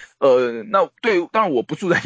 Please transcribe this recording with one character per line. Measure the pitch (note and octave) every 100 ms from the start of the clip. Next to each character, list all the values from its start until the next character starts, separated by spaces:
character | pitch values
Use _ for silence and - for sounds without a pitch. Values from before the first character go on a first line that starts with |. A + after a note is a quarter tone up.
| - _
呃， | C3+ B2+ B2 A#2
那 | G#2+ G3 E3+ _
对， | A#3 F#3 E3+
当 | A3
然 | G3+
我 | B2
不 | - D3+
住 | F#3
在 | E3+